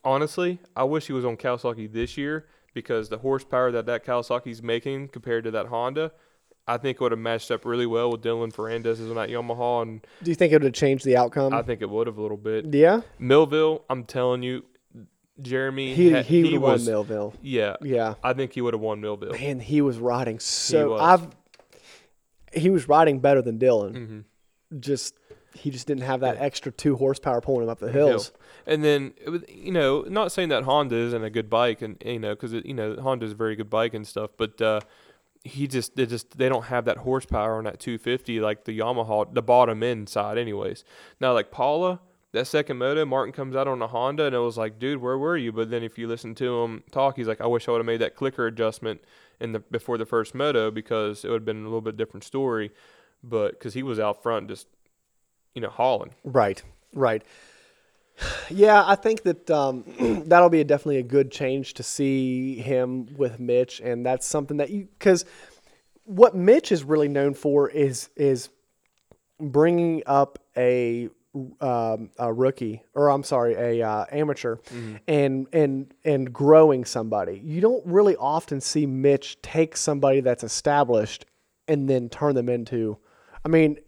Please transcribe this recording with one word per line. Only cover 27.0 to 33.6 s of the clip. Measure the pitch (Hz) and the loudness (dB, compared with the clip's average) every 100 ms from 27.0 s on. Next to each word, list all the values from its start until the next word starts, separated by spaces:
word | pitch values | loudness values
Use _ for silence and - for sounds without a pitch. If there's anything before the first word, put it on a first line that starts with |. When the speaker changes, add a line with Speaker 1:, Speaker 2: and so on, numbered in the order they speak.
| 135 135 - 120 | 0 0 -2 -2
Speaker 2:
pulling | - 131 | 0 -2
him | 113 | -2
up | 117 | -6
the | 110 | -4
Speaker 1:
The | |
Speaker 2:
hills. | 131 147 113 - | 2 4 4 -2
Speaker 1:
hill. | _ - - - | _ -20 -18 -4
And | 156 | 0
then, | 151 143 135 - | 2 2 0 -12
it | - | -10
was, | 170 - | -8 -10
you | - - | -16 -4
know, | 180 139 143 - | 0 2 2 -2
not | 196 196 | -2 -2
saying | - 175 | -2 0
that | 131 | 0
Honda | 131 147 139 117 | 2 2 2 0
isn't | 117 117 | -2 -4
a | 110 | -4
good | 110 107 | -6 -2
bike, | 117 123 110 | 0 0 0
and, | 110 98 - | -8 -12 -10
you | 120 | -8
know, | 107 104 | -6 -8
'cause | 117 | -8
it, | 113 - | -8 -8
you | |
know, | 135 107 107 | -6 -6 -4
Honda's | 131 127 113 | -4 -4 -6
a | 104 | -4
very | 113 | -6
good | 107 | -4